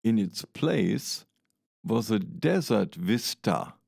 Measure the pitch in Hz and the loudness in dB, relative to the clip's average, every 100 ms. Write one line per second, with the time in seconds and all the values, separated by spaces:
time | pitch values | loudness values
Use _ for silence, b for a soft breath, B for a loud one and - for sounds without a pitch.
0 | 113 113 92 - - - 156 160 90 143 | 2 2 0 -6 -14 -2 0 2 2 0
1 | - - _ _ _ _ _ _ - 113 | -4 -10 _ _ _ _ _ _ -2 -2
2 | 110 107 87 - 156 190 147 110 90 - | 2 0 0 -2 0 0 2 0 0 -2
3 | 175 117 - - - - - - | 0 0 -2 -4 0 0 -2 -14